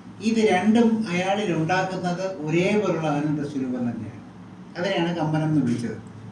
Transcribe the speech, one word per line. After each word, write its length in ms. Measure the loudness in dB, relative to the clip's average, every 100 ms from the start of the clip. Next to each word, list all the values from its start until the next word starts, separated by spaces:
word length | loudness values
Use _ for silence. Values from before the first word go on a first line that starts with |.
| -18 -6
ഇത് 200 | 0 4 4
രണ്ടും 580 | 4 6 6 6 4 0
അയാളിൽ 480 | 0 0 0 0 0
ഉണ്ടാക്കുന്നത് 800 | 2 2 0 -2 -4 -2 -4 -6
ഒരേപോലുള്ള 720 | 0 2 2 2 2 0 0
ആനന്ദ 340 | 0 0 -2 -4
സ്വരൂപം 320 | -4 -4 -2 -4
തന്നെയാണ്. 320 | -4 -8 -12 -16 -20 -20 -20 -14 -4
അതിനെയാണ് 380 | -2 0 0 0
കമ്പനം 320 | 0 0 2
എന്ന് 120 | 2 2
വിളിച്ചത്. 300 | 0 -4 -8 -12 -16 -18